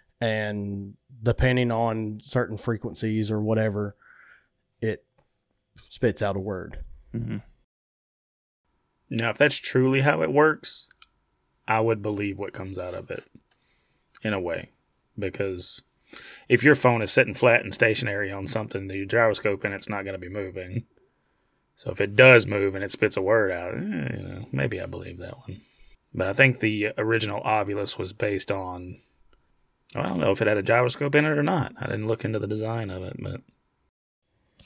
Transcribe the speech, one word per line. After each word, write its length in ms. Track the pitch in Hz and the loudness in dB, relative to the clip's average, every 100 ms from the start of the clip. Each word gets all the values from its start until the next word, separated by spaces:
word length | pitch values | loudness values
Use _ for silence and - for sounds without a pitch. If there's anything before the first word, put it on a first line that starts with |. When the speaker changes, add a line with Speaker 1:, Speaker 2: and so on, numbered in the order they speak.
| _ _ | _ _
Speaker 1:
And 720 | 117 107 107 104 101 101 98 - _ 127 | -2 -2 -2 -4 -6 -6 -10 -16 _ -4
depending 480 | 113 117 131 127 120 | 0 2 4 4 2
on 500 | 113 117 110 107 107 | 0 0 -2 -4 -8
certain 360 | - 127 98 107 | -4 -2 -2 -4
frequencies 720 | - 113 117 - 110 110 104 | -4 -4 -6 -4 -2 0 0
or 100 | 107 | 0
whatever, 560 | 107 110 110 101 101 - _ - - - _ _ _ _ | 0 2 0 0 -4 -8 _ -20 -20 -20 _ _ _ _
it 240 | 110 104 _ _ _ _ _ _ _ - - | -4 -4 _ _ _ _ _ _ _ -20 -20
spits 320 | - 120 - | -2 0 0
out 140 | 101 98 | -2 -2
a 40 | |
word. 440 | 98 92 - - - - - | -4 -8 -10 -12 -14 -16 -12
Speaker 2:
Mm-hmm. 240 | 117 117 107 - _ _ _ _ _ _ _ _ _ _ _ _ _ _ _ _ | -8 -6 -8 -10 _ _ _ _ _ _ _ _ _ _ _ _ _ _ _ _
Speaker 3:
Now, 220 | 113 117 | -4 -2
if 80 | 107 | 2
that's 180 | 151 - | 2 2
truly 460 | - 131 131 135 | 0 2 4 4
how 200 | 139 156 | 2 2
it 80 | 160 | 2
works, 560 | 143 156 151 - - - _ - _ _ _ _ _ - | 4 4 2 -6 -12 -16 _ -20 _ _ _ _ _ -2
I 140 | 110 | 2
would 220 | 113 110 | 2 0
believe 360 | 104 104 104 95 | -2 -4 -4 -6
what 140 | 98 | -8
comes 260 | - 95 92 | -10 -10 -10
out 160 | 90 | -8
of 160 | 90 90 | -10 -10
it, 140 | - - - _ _ _ _ _ _ _ _ | -12 -12 -20 _ _ _ _ _ _ _ _
in 100 | 110 | -4
a 60 | 101 | -4
way. 300 | 87 82 - _ _ _ _ - | -2 -6 -8 _ _ _ _ -8
Because 640 | 95 - 98 92 - - - _ _ - - - - | -6 -4 -4 -4 -8 -10 -14 _ _ -20 -20 -18 2
if 140 | 123 | 6
your 120 | 135 | 8
phone 280 | 135 127 117 | 6 6 4
is 100 | 107 | 4
sitting 220 | - 117 | 4 4
flat 280 | 98 123 117 | 4 4 4
and 120 | 104 | 2
stationary 580 | - 113 110 113 101 98 | 2 2 2 -2 -2 -4
on 140 | 98 95 | -4 -4
something, 400 | 110 107 98 98 | -4 -4 -6 -6
the 160 | 98 | -6
gyroscope 600 | 98 113 113 101 107 98 104 | -2 2 4 2 0 -2 -4
in 60 | |
it's 160 | 98 - | -6 -6
not 160 | 104 | -6
gonna 120 | 98 95 | -6 -8
be 120 | 90 | -8
moving. 540 | 101 95 92 92 104 - _ _ _ _ _ _ _ _ _ | -8 -8 -8 -8 -8 -8 _ _ _ _ _ _ _ _ _
So 140 | - | -10
if 100 | - | -4
it 160 | 101 104 | 0 8
does 300 | 131 120 101 | 10 10 8
move 280 | 104 98 | 2 0
and 80 | 95 | -2
it 60 | 98 | -6
spits 260 | - 107 - | 0 0 2
a 60 | |
word 280 | 95 113 98 | 2 4 4
out, 240 | 87 87 | 0 -4
eh, 420 | 113 202 185 67 - | -6 -6 -4 -4 -6
you 60 | |
know, 240 | 92 - 110 | -8 -12 -8
maybe 280 | 135 135 92 | -4 -4 -4
I 60 | 90 | -8
believe 320 | 90 90 87 | -10 -12 -12
that 180 | 90 - | -14 -14
one. 220 | - 92 - - - - _ | -16 -18 -18 -20 -20 -20 _
But 140 | - 92 | -4 -2
I 40 | |
think 280 | - 135 120 | 6 4 6
the 320 | 110 107 104 - | 0 0 -2 -2
original 460 | 110 113 107 101 | 0 0 0 -4
Ovilus 560 | - 107 101 101 98 - | -2 0 0 -2 -4 -4
was 140 | 92 | -8
based 360 | 101 107 98 - | -4 -4 -2 -4
on, 480 | 98 92 90 90 - _ _ _ _ _ _ _ _ _ | -4 -6 -10 -12 -16 _ _ _ _ _ _ _ _ _
I 80 | - | -6
don't 160 | 185 180 | -4 0
know 100 | 110 | 2
if 100 | 98 | 2
it 60 | 107 | 2
had 80 | 104 | 2
a 40 | |
gyroscope 520 | 101 117 123 - 143 | 2 2 2 0 0
in 100 | 147 151 | 2 2
it 100 | 147 | 2
or 60 | |
not. 300 | 147 180 - - | 0 0 -2 -6
I 80 | - | -6
didn't 200 | 107 107 | -4 -2
look 180 | 110 | -2
into 140 | 107 110 | -2 -4
the 80 | 101 | -4
design 420 | 107 110 117 101 | -4 -4 -4 -6
of 120 | 92 | -8
it, 140 | 92 - | -10 -8
but 200 | 95 95 - _ _ _ _ _ _ _ _ _ _ _ | -10 -10 -14 _ _ _ _ _ _ _ _ _ _ _